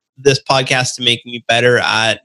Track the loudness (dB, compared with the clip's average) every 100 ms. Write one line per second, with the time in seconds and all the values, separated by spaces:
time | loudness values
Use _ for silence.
0 | _ _ 0 0 0 -2 0 -2 -2 -4
1 | -2 -2 -6 -14 -2 0 2 2 0 0
2 | 0 -4